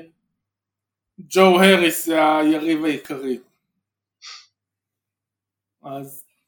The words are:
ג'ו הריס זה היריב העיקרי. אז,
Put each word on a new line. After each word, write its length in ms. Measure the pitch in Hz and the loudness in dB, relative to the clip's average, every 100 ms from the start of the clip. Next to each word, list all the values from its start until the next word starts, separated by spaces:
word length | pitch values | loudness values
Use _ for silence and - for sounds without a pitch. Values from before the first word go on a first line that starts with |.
| 165 _ _ _ _ _ _ _ _ _ _ - | -12 _ _ _ _ _ _ _ _ _ _ -20
ג'ו 420 | 165 190 190 180 | -4 2 4 6
הריס 440 | 190 185 170 - 165 | 4 4 2 -2 -4
זה 320 | 160 151 156 | 0 0 2
היריב 480 | 151 156 160 156 160 | 0 -2 -2 -4 -4
העיקרי. 540 | 139 - 135 135 120 - _ _ _ _ _ _ _ - - _ _ _ _ _ _ _ _ _ _ _ _ _ _ | -6 -8 -10 -8 -10 -12 _ _ _ _ _ _ _ -20 -20 _ _ _ _ _ _ _ _ _ _ _ _ _ _
אז, 400 | 143 139 139 - - _ | -18 -16 -16 -20 -20 _